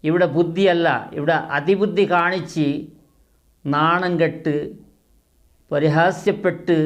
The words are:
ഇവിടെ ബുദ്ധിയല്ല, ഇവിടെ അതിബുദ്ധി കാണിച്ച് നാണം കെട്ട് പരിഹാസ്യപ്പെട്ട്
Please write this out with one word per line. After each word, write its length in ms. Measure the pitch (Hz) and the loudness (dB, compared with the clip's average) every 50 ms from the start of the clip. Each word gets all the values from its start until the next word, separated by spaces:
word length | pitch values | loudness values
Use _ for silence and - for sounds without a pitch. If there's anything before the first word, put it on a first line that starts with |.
| - | 0
ഇവിടെ 240 | 156 160 180 - 160 135 | 0 2 2 2 2 2
ബുദ്ധിയല്ല, 520 | 160 175 165 165 175 196 190 175 170 170 165 135 120 107 - - - | 0 0 0 0 2 2 4 4 4 2 0 0 -2 -4 -8 -8 -4
ഇവിടെ 200 | 147 156 165 151 - - 139 143 | -2 0 0 0 -2 -2 -4 -4
അതിബുദ്ധി 480 | 147 160 196 190 202 214 170 180 202 156 175 | 0 0 2 2 2 -2 2 0 0 2 2
കാണിച്ച് 540 | 175 170 175 185 190 160 - - 165 151 143 143 156 - - - _ _ _ _ _ _ _ _ _ _ _ _ _ _ 147 139 | 0 2 0 -2 -4 -6 -6 -2 -2 0 0 0 -4 -8 -12 -20 _ _ _ _ _ _ _ _ _ _ _ _ _ _ -2 0
നാണം 380 | 147 156 160 170 180 185 180 175 165 | 2 2 2 2 2 0 -2 0 0
കെട്ട് 340 | 170 156 - - - 160 147 147 147 - - - - - _ _ _ _ _ _ _ _ _ _ _ _ _ _ _ _ | 0 0 -2 -4 -4 -2 -2 -2 -4 -6 -12 -16 -20 -20 _ _ _ _ _ _ _ _ _ _ _ _ _ _ _ _
പരിഹാസ്യപ്പെട്ട് 1040 | 147 143 151 156 147 160 165 180 190 - - 208 208 208 - 185 160 - - - 175 160 156 | -4 0 0 2 2 4 2 2 0 0 -2 -2 -2 0 -2 -2 -2 -2 -2 0 0 2 2